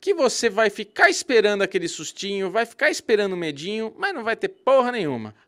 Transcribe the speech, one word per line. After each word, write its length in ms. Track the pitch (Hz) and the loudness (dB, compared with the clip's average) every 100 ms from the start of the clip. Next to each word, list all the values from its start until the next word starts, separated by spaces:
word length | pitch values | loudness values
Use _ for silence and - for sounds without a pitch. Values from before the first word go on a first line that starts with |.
que 120 | - | -2
você 360 | 349 262 - 233 | 2 2 2 0
vai 200 | 196 214 | 2 2
ficar 400 | 208 208 - 381 | 0 -8 2 2
esperando 520 | 339 - 233 208 202 | 2 2 4 4 2
aquele 260 | 190 190 170 | 0 -2 -4
sustinho, 640 | - 156 - 202 196 190 | -6 -12 -10 -6 -4 -2
vai 140 | 214 233 | -2 -4
ficar 240 | - 302 | 0 0
esperando 440 | 349 - 214 202 | 0 0 0 0
o 40 | 180 | -2
medinho, 560 | 165 139 170 220 220 - | -6 -6 -6 -6 -6 -6
mas 160 | 392 | -6
não 100 | 339 | -4
vai 120 | 226 220 | -4 -4
ter 140 | 190 | -4
porra 420 | - - 269 240 | -4 2 4 4
nenhuma. 420 | 247 156 123 107 - | 0 -4 -4 -8 -14